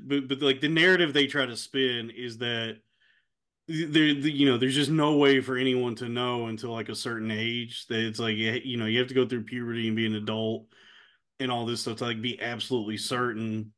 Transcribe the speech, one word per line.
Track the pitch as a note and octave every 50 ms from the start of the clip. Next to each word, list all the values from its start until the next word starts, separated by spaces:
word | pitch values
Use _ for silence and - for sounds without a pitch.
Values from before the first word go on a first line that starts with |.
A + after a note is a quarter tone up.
but, | - C3 C#3+ C#3+ C3+ B2+
but, | C#3 C3
like, | D3 C#3 C3+ C3+
the | D3+ D3+
narrative | D#3+ D#3+ E3 F#3 F#3 F3 F3 D3+
they | C3 C#3+ C#3 B2+
try | - C#3+ C3
to | A#2+ A#2 A2
spin | - - - C3+ C3 B2+ B2 A#2+ A2+ A#2 A2+
is | A#2 B2 A#2+ A2+ A2+
that | B2 A#2+ A#2+ A#2 A2+ A2+ A2 A2 _ _ _ _ _ _ _ _ _ _ _ _ _ _ _ _ _ -
there, | D#3+ D#3 E3+ D3+ D3 D#3+ D#3 D3+ D3
the, | C#3+ C#3 D#3
you | D3 C#3 C#3+ C#3
know, | B2 A#2
there's | C3 C3 C3
just | C#3+ C#3+ C#3
no | D#3+ D#3 D3 D3+ D3+ C#3+
way | C#3+ C#3 C#3 C3
for | A#2 B2 C3 B2
anyone | C3 C3 B2+ B2+ B2 A#2+ A2+
to | G#2+ B2 A#2
know | A#2+ A#2+ B2 B2 B2 A#2+ A#2 A2+
until, | A2 A2 C3 A#2+
like, | A2+ A2+ A2 -
a | A2
certain | G#2+ - B2+ A#2 A2+ A2 A2+
age | G#2+ G#2+ A2+ A#2 A#2+ A#2+ A#2 A#2 A#2 - - -
that | A#2 A2
it's | A2+ A2+ A2 A#2
like, | A#2 A2+ G#2+ G#2+
you, | A2 A2 A2+ B2+ B2+
you | C3+ B2 A#2
know, | A2+
you | G#2+ A2 B2
have | B2+ B2+
to | C3
go | C3 B2 A2
through | B2+ A#2+ A2
puberty | - B2+ B2 A#2+ A#2 A#2 A#2 A2+ A2
and | A2 A2
be | A2+
an | A2 A2
adult | G#2+ G#2 G#2 A2 A2 A2 A2 A2+ - - _ _ _ - - - - - _ _ _ _ _ _ _
and | C3+ B2+
all | B2 A#2+ A#2
this | A2+ A#2+ A2+
stuff | - A#2+ A2+ A2
to, | B2+
like, | A#2 A#2 A2
be | A2 B2 A#2 -
absolutely | G#2 A#2+ A#2+ G#2 - - B2+ B2 G#2 G#2 A2+ G#2+
certain | - - C3 B2 B2 B2 A2 A2 A2+ A2 A2 A2 G#2+ G#2+ -